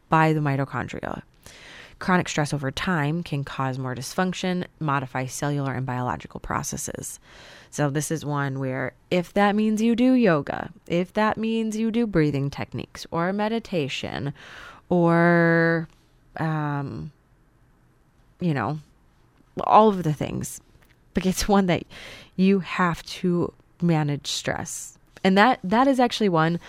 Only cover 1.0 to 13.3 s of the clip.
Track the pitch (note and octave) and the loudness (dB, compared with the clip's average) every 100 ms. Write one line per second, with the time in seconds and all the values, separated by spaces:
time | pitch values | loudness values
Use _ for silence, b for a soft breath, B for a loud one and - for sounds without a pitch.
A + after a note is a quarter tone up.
1 | - - - _ B B B B B B | -8 -8 -12 _ B B B B B B
2 | - F3+ - - D3 D3 C3+ - - F3 | 0 0 0 -2 -2 -2 -4 -4 -2 0
3 | C#3+ E3 F3 C#3+ C#3 - C3+ C3 C3 B2 | 0 -2 -4 -4 -6 -4 -4 -4 -6 -6
4 | B2+ - F#3 F3 F#3 F3+ - - D#3 C#3 | -8 -2 -2 -2 -4 -4 -6 -6 -2 -2
5 | C3+ C3 C3 - C#3+ C#3+ C3+ B2+ C3 B2 | -2 -6 -6 -4 -2 -2 -2 -4 -4 -4
6 | B2 D#2 - - - - D3 C#3 - - | -2 -4 -8 -12 -6 -4 -4 -8 -8 -10
7 | - - B B B B B - D3 C#3+ | -10 -14 B B B B B -2 -2 0
8 | D3 D#3+ C3+ C#3+ C#3 C3+ C3 C3 C3 - | -4 -4 -4 -4 -4 -4 -4 -4 -6 -8
9 | - F3+ F3 - G3+ G#3 A3 G#3+ A3+ A#3 | -4 -2 0 2 2 4 2 2 2 4
10 | B3+ B3+ A3+ D#3 - - - - - E3+ | 4 6 6 4 0 -6 -8 -12 -4 -2
11 | F3+ - G#3+ - A3 A3+ A3 G#3+ A3+ A3 | -2 0 0 0 -2 -2 -2 -2 -2 0
12 | A#3 F3+ D3+ C#3 C#3+ - A#2 A#2+ - - | 0 2 2 2 -2 -4 -8 -8 -10 -12
13 | - D#3+ E3+ | -8 -4 -2